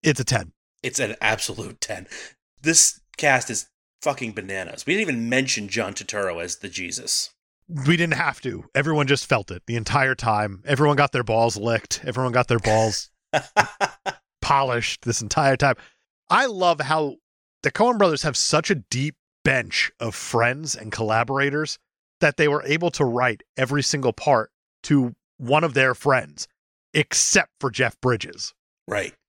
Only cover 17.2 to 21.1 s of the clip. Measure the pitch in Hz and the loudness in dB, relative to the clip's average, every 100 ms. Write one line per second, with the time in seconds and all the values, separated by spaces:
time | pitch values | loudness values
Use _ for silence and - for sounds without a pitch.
17.2 | _ _ _ _ 151 - 233 233 196 151 | _ _ _ _ -4 2 2 4 4 2
18.2 | 160 127 - 151 156 180 - 123 143 - | -2 -2 0 0 2 -2 -2 -4 -4 -6
19.2 | _ _ - 135 107 - - _ 117 - | _ _ 0 0 -2 -2 -4 _ -8 -8
20.2 | - 120 117 131 156 - 107 - 110 | -2 2 2 0 -6 -8 -8 -6 0